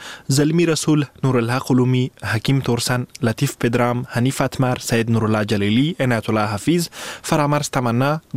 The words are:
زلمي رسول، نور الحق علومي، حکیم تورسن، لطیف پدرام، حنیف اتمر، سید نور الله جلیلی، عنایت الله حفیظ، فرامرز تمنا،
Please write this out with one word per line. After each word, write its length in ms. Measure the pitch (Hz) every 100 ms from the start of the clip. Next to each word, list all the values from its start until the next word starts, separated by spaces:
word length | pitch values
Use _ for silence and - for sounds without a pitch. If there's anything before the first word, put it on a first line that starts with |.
| - - - 135
زلمي 260 | 147 170 165
رسول، 320 | 151 - 151 139 -
نور 100 | 131 127
الحق 280 | 113 127 -
علومي، 300 | 127 127 127 127 - 104
حکیم 280 | 110 - 135 127
تورسن، 380 | 117 - 123 123 - 113
لطیف 280 | 113 139 -
پدرام، 380 | 120 120 120 123 123 120
حنیف 240 | 123 -
اتمر، 400 | 135 - 131 123 -
سید 220 | 117 117 113
نور 80 | 107
الله 160 | 107 104
جلیلی، 340 | 107 101 110 147 -
عنایت 280 | 131 117 113
الله 240 | 110 104
حفیظ، 340 | 104 - 170 170 - - - -
فرامرز 400 | 160 147 147 147
تمنا، 400 | 139 123 117 139 156 -